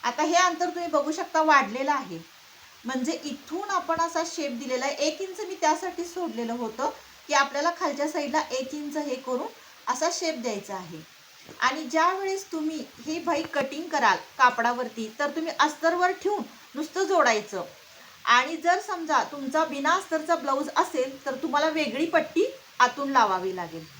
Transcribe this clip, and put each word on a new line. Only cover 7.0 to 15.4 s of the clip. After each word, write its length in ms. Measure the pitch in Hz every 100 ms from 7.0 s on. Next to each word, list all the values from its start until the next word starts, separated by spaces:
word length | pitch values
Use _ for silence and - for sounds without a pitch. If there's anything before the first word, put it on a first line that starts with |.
| - - -
की 60 |
आपल्याला 360 | 285 277 277 320 339
खालच्या 300 | 339 269 302
साईडला 320 | 330 285 302 302
एक 240 | 254 262
इंच 220 | 294 294 302
हे 180 | 285 254
करून 300 | 254 254 427 - - - -
असा 200 | 262 320
शेप 280 | 339 330 311
द्यायचा 320 | 233 202 196
आहे. 280 | 190 175 165 160 - - - - -
आणि 240 | 247 294
ज्या 260 | 277 320 339
वेळेस 380 | 381 392 392 -
तुम्ही 320 | 320 311 311 - -
ही 180 | - 330
बाही 240 | 339 294 -
कटिंग 360 | 285 269 302 339
कराल 280 | 294 233 185 - -
कापडावरती, 760 | 247 240 233 247 226 233 220 -
तर 120 | 285
तुम्ही 160 | 320